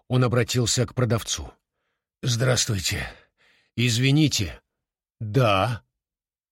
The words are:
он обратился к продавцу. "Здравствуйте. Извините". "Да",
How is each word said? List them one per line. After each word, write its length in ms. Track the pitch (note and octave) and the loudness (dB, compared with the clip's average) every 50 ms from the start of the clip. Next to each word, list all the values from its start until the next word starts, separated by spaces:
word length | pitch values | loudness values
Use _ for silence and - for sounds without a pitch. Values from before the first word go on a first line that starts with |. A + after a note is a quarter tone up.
| _ | _
он 160 | - B2 B2+ B2+ | -2 0 2 2
обратился 640 | A#2 A2 B2 A#2 - - B2+ A#2+ G#2+ - C3 A#2 | 2 2 0 0 0 0 -2 -2 0 0 0 -2
к 80 | - - | -2 -2
продавцу. 580 | - B2 G#2+ A#2 A2 - - - - C#2 - - _ _ _ _ _ _ _ _ _ _ _ _ _ - | -2 0 0 0 -2 -2 -4 -8 -10 -10 -12 -18 _ _ _ _ _ _ _ _ _ _ _ _ _ -4
"Здравствуйте. 800 | C3 A#2 A2+ B2 B2+ B2 A2 - - A2 F#2+ - - G2+ D2 B1+ - - - _ _ _ _ _ _ _ _ _ _ _ | -4 -2 0 0 0 0 0 0 -2 -2 -2 -2 -4 -4 -6 -6 -10 -12 -16 _ _ _ _ _ _ _ _ _ _ _
Извините". 880 | A2+ A#2+ B2 A2 A#2 C3 C3+ C#3 D3+ D#3 C3+ - - G2+ E2 - - _ _ _ _ _ _ _ _ _ _ _ - | -2 0 0 0 2 2 2 4 4 4 2 2 0 -4 -4 -8 -12 _ _ _ _ _ _ _ _ _ _ _ -12
"Да", 640 | A2+ G#2 G#2 C3+ B2 G#2+ G2 F#2+ G2 A#2 A#2+ F#2+ - _ _ _ _ _ _ _ _ _ _ _ _ _ | -8 -2 2 2 4 4 4 4 2 0 -2 -6 -10 _ _ _ _ _ _ _ _ _ _ _ _ _